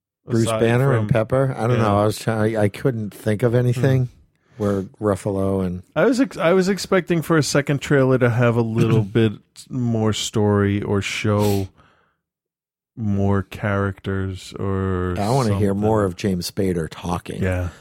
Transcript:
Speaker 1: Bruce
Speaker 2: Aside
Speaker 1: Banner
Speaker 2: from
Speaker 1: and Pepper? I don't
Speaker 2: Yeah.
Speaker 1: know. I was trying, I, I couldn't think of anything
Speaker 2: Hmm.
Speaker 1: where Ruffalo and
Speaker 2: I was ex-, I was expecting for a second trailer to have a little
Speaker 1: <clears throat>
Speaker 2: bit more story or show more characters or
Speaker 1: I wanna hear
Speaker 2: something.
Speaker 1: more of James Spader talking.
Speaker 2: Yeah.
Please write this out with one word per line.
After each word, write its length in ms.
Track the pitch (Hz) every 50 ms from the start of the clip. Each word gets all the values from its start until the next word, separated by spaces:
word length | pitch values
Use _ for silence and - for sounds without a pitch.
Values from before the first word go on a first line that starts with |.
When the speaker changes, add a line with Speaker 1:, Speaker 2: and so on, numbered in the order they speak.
| _ _ _ _ _
Speaker 1:
Bruce 200 | - 123 113 113
Speaker 2:
Aside 120 | 113 113 110
Speaker 1:
Banner 320 | 113 113 117 123 135 139 131
Speaker 2:
from 80 | 113
Speaker 1:
and 80 | 107 104
Pepper? 460 | - 110 107 - 131 131 135 131 -
I 100 | - 110
don't 100 | 120 123
Speaker 2:
Yeah. 60 | 120 113
Speaker 1:
know. 140 | 104 101 104
I 60 | 104
was 120 | 107 101 -
trying, 380 | - 117 113 110 107 110 113
I, 60 | 110 104
I 60 | 101
couldn't 440 | - - - 139 120 113 107 98 -
think 280 | - - 113 107 95 127
of 100 | 117 113
anything 500 | 127 123 123 120 123 123 135 131 131 127 123 - _ _ _ _ _ _ _ _
Speaker 2:
Hmm. 60 | - 107
Speaker 1:
where 180 | 101 101 98 92 - - -
Ruffalo 680 | 104 104 98 - - 107 98 98 95 98 98 95 92
and 160 | 90 87 92 - _ -
Speaker 2:
I 100 | 151 175
was 140 | 240 269 226
ex-, 160 | 269 185 -
I 160 | - 175 165 185
was 160 | 190 180 185
expecting 520 | 202 180 - - 190 190 160 - 175 165 147
for 140 | - 170
a 60 | 156 139
second 380 | - - 147 139 - 143 135
trailer 360 | - - 151 139 131 131 131 123
to 100 | 127 120
have 240 | 110 123 123 120 113
a 60 | 120 117
little 380 | 113 110 117 117 113 113 110
Speaker 1:
<clears throat> 20 | 104
Speaker 2:
bit 300 | 98 110 117 113 107 104 - - _ _ - - -
more 420 | 143 131 123 120 117 110 110 110 104
story 680 | - - - - 113 104 104 104 101 101 101 101 104 -
or 180 | - 104 98 95
show 680 | - - - - 107 104 104 104 104 101 98 95 92 _ _ _ _ _ _ _ _ _ _ _ _ _ _ _ _ _ _ _ _ _ _ _ _ _
more 440 | 123 113 104 101 98 98 98 101 98 95
characters 1080 | - - - - 104 101 98 101 98 95 - - 98 98 95 95 95 92 95 - - - -
or 560 | 101 98 98 95 95 95 92 90 90 90 90
Speaker 1:
I 120 | 98 101 107
wanna 260 | 127 139 123 107 101
hear 120 | 95 104 98
Speaker 2:
something. 120 | 98 101
Speaker 1:
more 220 | 104 107 110 107 101
of 120 | 92 87
James 340 | - - 101 92 87 85 -
Spader 380 | - - 98 95 87 85 78 76
talking. 520 | - - - 85 85 82 - - - -
Speaker 2:
Yeah. 280 | 95 92 92 90 90 87 - -